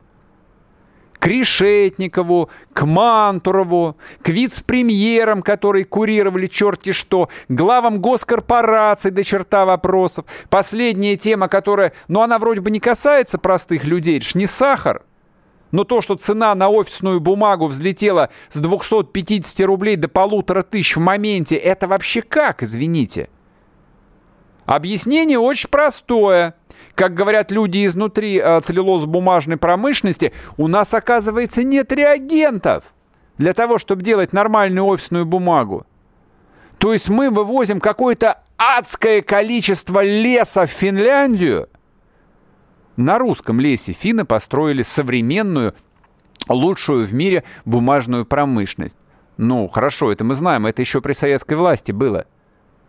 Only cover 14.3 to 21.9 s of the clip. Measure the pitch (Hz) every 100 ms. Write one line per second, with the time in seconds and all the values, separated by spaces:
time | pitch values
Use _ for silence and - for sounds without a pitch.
14.3 | 175 196 - 269 233 - - - _ _
15.3 | _ _ _ _ 170 202 240 - 190 -
16.3 | 214 220 190 196 214 190 - 190 180 156
17.3 | 202 214 185 156 135 180 180 208 175 135
18.3 | - - 151 165 196 - 220 180 196 165
19.3 | 208 - - 190 190 208 190 160 185 202
20.3 | 208 180 185 - 208 160 160 175 202 214
21.3 | 196 147 156 180 190 185